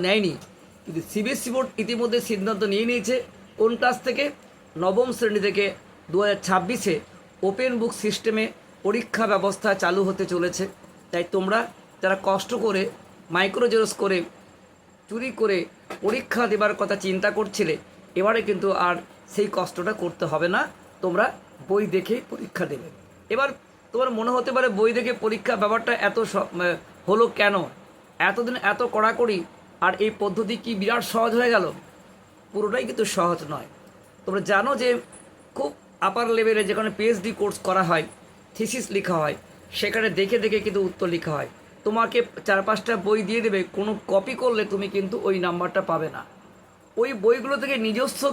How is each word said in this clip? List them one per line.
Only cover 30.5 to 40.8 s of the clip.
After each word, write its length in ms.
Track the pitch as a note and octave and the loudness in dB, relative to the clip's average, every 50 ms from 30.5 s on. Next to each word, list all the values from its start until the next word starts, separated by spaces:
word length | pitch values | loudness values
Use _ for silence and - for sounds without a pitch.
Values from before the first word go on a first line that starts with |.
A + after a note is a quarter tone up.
| A#3 - - | -4 -4 -4
কি 60 | A#3 A3+ F#3+ | -4 -4 -2
বিরাট 220 | G3 G#3+ A#3 A#3+ - - | 0 0 0 0 -2 0
সহজ 200 | - A3+ A3+ A#3 G#3+ A#3+ | 0 2 2 2 4 4
হয়ে 120 | B3 A#3+ A#3 | 4 4 4
গেল? 120 | G3+ F3 D3+ - - - - - - - - - - - - - - - - | 4 2 0 -4 -8 -14 -20 -20 -20 -20 -20 -20 -20 -20 -20 -20 -20 -18 -8
পুরোটাই 320 | - G3+ G#3+ G3+ G#3+ B3+ A#3+ | -4 -2 -2 0 0 -2 -4
কিন্তু 200 | A3 A#3+ - G#3+ F#3 - | -2 -2 0 0 0 0
সহজ 220 | G3 E3+ F3 F3 E3+ D#3+ D3 | 2 2 2 0 -2 -4 -8
নয়। 160 | D3+ B2+ A2+ - - - - - - - - - - - - | -10 -10 -10 -14 -18 -20 -20 -20 -20 -20 -20 -20 -20 -12 -6
তোমরা 160 | F#3+ F#3+ G3 | -4 -4 -2
জানো 300 | E3 G3+ G3+ G3 A3 C4+ C#4 G#3+ | 0 2 2 2 4 2 0 0
যে 60 | B3+ B3 A#3+ A#3+ - - - - - - - - - - - | 2 0 0 0 -4 -10 -18 -20 -20 -20 -20 -20 -20 -12 -8
খুব 160 | - - - - - - - - - F3+ G3 | -6 -6 -6 -8 -12 -20 -20 -6 -2 -2 0
আপার 180 | G3 A#3+ A#3 A3+ A3+ | 0 0 0 2 2
লেভেলে 260 | A3+ A3 A3 A3 G#3+ G#3 | 4 4 4 4 4 2
যেখানে 260 | F#3 G#3 A3 A3 G#3+ G#3+ | 2 0 0 -2 -2 -2
পিএইচডি 340 | - G#3 A#3 A#3 F#3 F3 A3+ G3+ - | 0 2 2 2 2 -2 -4 -2 -2
কোর্স 160 | G#3 G3+ - - - F#3 | -2 -2 -2 -2 -2 0
করা 140 | F#3 F#3+ | 2 2
হয়, 220 | F3+ E3 E3+ D#3 D3+ - - - - - - - - - - | 4 4 2 2 0 -2 -8 -20 -20 -20 -20 -20 -20 -12 -6
থিসিস 300 | - A3 G3+ A#3+ B3+ - - | -6 -4 -4 -4 -6 -4 -4
লেখা 260 | G3 G3 G3 F#3 F3 D#3+ | -2 -2 0 0 0 0
হয়, 140 | D3+ D3 - - - - - - - - | 0 0 -2 -6 -10 -18 -20 -20 -20 -12
সেখানে 360 | - - G#3+ G3+ - A3+ A3 G#3+ | -6 -4 -2 -2 0 0 0 0
দেখে 280 | D#3+ F#3 G3 G3 A#3+ A3 G#3 | 0 0 2 2 2 2 2
দেখে 140 | G#3+ G#3+ G#3 | 2 0 0
কিন্তু 200 | - G#3+ F#3 G3+ | 0 0 0 0